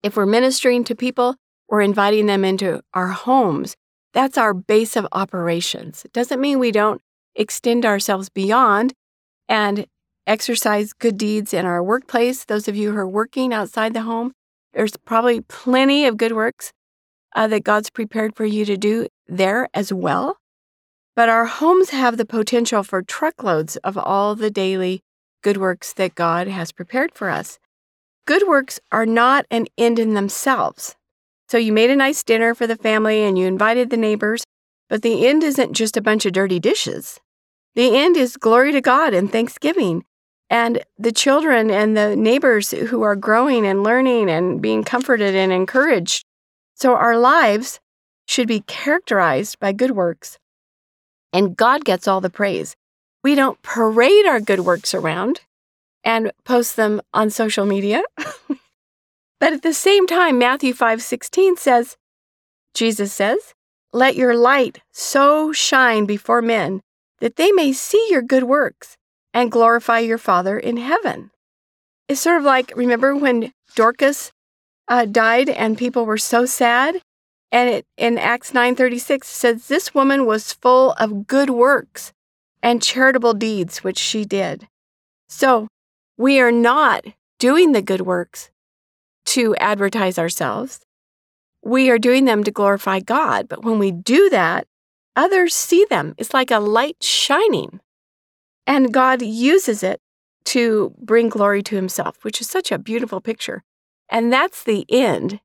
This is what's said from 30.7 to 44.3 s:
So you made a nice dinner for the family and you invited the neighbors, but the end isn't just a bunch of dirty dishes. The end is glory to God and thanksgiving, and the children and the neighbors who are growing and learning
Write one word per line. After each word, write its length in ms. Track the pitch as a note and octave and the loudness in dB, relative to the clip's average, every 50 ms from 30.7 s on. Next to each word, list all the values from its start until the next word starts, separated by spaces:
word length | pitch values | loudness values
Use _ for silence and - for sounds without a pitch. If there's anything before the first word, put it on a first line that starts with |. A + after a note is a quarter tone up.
| - - - - - _ _ _ _ _ _ _ _ _ _ _ | -6 -10 -18 -18 -18 _ _ _ _ _ _ _ _ _ _ _
So 100 | - A#3 | 0 0
you 140 | A3+ A3 | 2 2
made 180 | G#3+ G#3+ A3+ B3 | 2 4 4 4
a 60 | C4+ | 4
nice 260 | C#4 C4+ C4+ D4+ - | 4 2 0 0 -4
dinner 320 | - - A3+ A3 A3+ A#3 A#3 | 0 0 2 2 2 0 0
for 120 | - A#3+ | 0 -2
the 100 | A3+ A3+ | -4 -4
family 480 | A3+ - A3 A3 G#3+ G#3+ G#3+ G#3+ G#3+ G#3+ | -2 -2 0 0 2 0 2 2 2 2
and 120 | G3+ F#3+ | 2 0
you 100 | F3+ F#3 | 0 0
invited 440 | F#3 F#3+ F#3+ G#3 A3 A#3 B3 B3+ A#3+ | 0 0 0 0 2 2 0 0 -2
the 60 | C4+ | -2
neighbors, 480 | A3+ A3+ G#3+ G#3+ G#3+ G#3+ G#3 A3 A#3 - _ _ _ _ _ _ _ _ _ | -2 0 -2 -2 -2 -2 -4 -4 -6 -8 _ _ _ _ _ _ _ _ _
but 140 | G#3 G#3+ | -6 -2
the 240 | G#3+ A#3 A3+ - E3 | 0 -2 0 2 2
end 160 | B3 D4 D#4 | 4 4 2
isn't 320 | E4 D4+ C4+ C#4 B3 - - | 2 0 0 0 -2 -2 0
just 220 | - A3+ G#3+ - | -4 -4 -2 -2
a 40 | A3+ | -2
bunch 240 | G3+ A3 G#3+ G#3+ - | 0 0 0 0 0
of 80 | G3+ | -2
dirty 280 | F3 F#3+ G3 F#3+ F#3 F3 | 0 0 0 0 -2 0
dishes. 580 | E3 A3 G#4+ G#4 - - - - - - - - _ _ _ _ _ _ _ _ _ _ _ | 0 0 0 0 -4 -8 -8 -10 -12 -16 -20 -20 _ _ _ _ _ _ _ _ _ _ _
The 220 | A#3+ A#3+ B3+ G#3+ | 0 2 4 4
end 200 | C4 D4 F4+ F4 | 4 4 4 4
is 200 | E4 B3 A#3+ - | 2 2 -2 -2
glory 360 | - - A3+ A3+ B3 C4 C#4+ | -2 0 4 4 4 4 4
to 80 | D4+ C#4 | 2 2
God 320 | B3+ C4+ B3+ C#4 D#4+ D4+ | 2 2 2 2 2 2
and 180 | G#3 F3+ F#3+ G3 | 2 0 0 0
thanksgiving, 760 | - A3+ A#3 A#3+ - - - D4 E4+ F#4+ B3+ F3+ D#3+ F3 - _ _ _ _ _ _ _ _ _ | -2 -2 -2 -4 -6 -4 -4 -2 0 0 0 0 -2 -4 -8 _ _ _ _ _ _ _ _ _
and 340 | - A#3 A#3 A#3 A#3 - - _ _ - | 0 0 0 0 -2 -4 -6 _ _ -4
the 140 | G#3+ A#3 | -4 -2
children 580 | A3 - - C#4 C4+ D4 D#4 D#4+ C4 A#3 A3 A3 | -2 0 0 2 2 2 4 2 2 2 2 2
and 260 | G3+ G3+ G#3+ A3 G#3+ | 2 2 2 2 2
the 180 | G#3+ G#3 G#3 G#3 | 2 0 0 0
neighbors 560 | G3 A3 A3 B3 C#4+ D4 C4+ A#3 G#3 G3+ - | 0 2 2 2 4 4 2 2 2 0 -4
who 320 | - - - A3+ B3 A#3 | -6 -6 -4 -4 -2 -2
are 140 | A3 G#3 G3+ | 0 0 -2
growing 500 | G3 G3 G#3+ G#3+ A3+ B3+ D4 C4 A#3 G#3+ | -2 0 0 2 2 2 2 2 2 2
and 160 | G3 F#3+ G3 | 0 0 0
learning 480 | G3+ G#3+ A#3 B3+ C4 C4 B3 A#3 G#3+ F#3 | 0 2 2 2 2 2 2 2 0 0